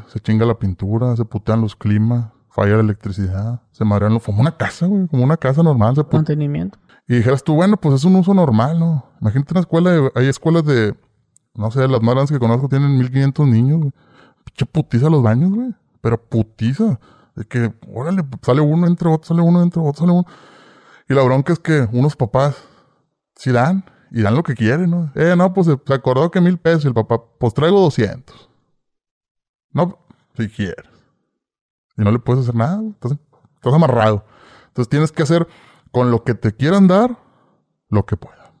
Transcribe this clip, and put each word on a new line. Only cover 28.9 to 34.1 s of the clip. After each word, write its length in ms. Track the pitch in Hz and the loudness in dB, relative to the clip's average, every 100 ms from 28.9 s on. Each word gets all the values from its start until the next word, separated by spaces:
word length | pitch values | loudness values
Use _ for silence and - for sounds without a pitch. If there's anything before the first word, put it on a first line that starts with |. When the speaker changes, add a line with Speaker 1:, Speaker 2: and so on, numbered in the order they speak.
| _ _ _ _ _ _ _ _ | _ _ _ _ _ _ _ _
Speaker 1:
"No, 260 | 139 175 - _ _ _ - | -4 -4 -6 _ _ _ -8
si 140 | 110 | -8
quieres". 360 | - 95 - - _ _ _ _ _ _ _ _ _ _ - | -6 -8 -10 -18 _ _ _ _ _ _ _ _ _ _ -4
Y 60 | |
no 80 | 104 | 0
le 80 | 120 | 0
puedes 240 | - 127 | 0 -2
hacer 120 | 123 117 | 0 -2
nada, 220 | 117 202 | -2 -4
güey. 140 | 220 | -8
Estás, 200 | 202 120 143 _ _ _ _ | -8 -6 -6 _ _ _ _
estás 180 | 127 | 0
amarrado. 520 | 151 156 120 110 | 2 4 2 2